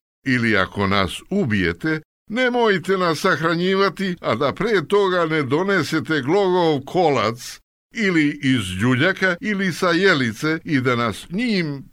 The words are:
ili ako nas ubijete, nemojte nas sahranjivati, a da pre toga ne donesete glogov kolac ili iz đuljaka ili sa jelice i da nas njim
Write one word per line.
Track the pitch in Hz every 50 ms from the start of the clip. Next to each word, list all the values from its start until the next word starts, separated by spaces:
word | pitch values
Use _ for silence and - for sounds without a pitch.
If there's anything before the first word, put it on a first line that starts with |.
| _ _ _ _ -
ili | 135 127 123 117 113 104
ako | 98 92 - - 101 101
nas | 95 101 101 95 85 - - - -
ubijete, | 185 208 180 120 107 98 87 82 82 - - 160 156 156 - _ _ _ _ -
nemojte | 208 254 254 240 247 240 233 214 196 170 - 185 196
nas | 185 185 170 151 -
sahranjivati, | - 190 165 156 160 170 170 170 180 185 190 196 196 190 147 - 190 190 - -
a | - 156 117
da | 110 143 131
pre | - - 190 240 214 180 143 -
toga | 196 208 196 185 185 180 170
ne | 156 160 156
donesete | 139 117 139 165 190 202 196 180 135 - 160 160 120 - 160 147
glogov | 120 139 175 208 202 185 180 185 170 160 151 131 131
kolac | - - 180 175 151 139 120 101 110 117 123 - - - - _ _ _ _ _ _ -
ili | 226 214 190 175 160 147 147 143 -
iz | 143 135 131 117 95 92 92 92
đuljaka | 110 123 127 120 156 190 185 - 190 190 170 -
ili | 185 214 202 190 196 185
sa | 147 - 185 175
jelice | 165 170 196 196 175 139 127 113 - - 147 156 160 165 -
i | 170 151 131
da | 120 131 123
nas | 117 120 110 92 - - -
njim | 165 208 254 240 208 185 165 147 143 135 - -